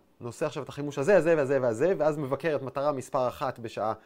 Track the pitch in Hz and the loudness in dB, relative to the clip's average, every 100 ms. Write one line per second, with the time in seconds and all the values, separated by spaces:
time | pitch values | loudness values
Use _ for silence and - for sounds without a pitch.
0 | _ - 117 - 151 147 123 - 147 139 | _ -14 -12 -6 -6 -6 -10 -8 -8 -2
1 | 143 196 160 160 131 139 123 110 165 175 | 4 6 6 4 4 2 2 2 2 2
2 | 151 151 135 135 170 143 127 139 143 135 | 2 0 -2 -2 -2 -2 -4 -4 -2 -2
3 | 120 139 123 - 147 - 113 104 107 104 | -2 -2 -2 -2 -6 -6 -8 -4 -2 -4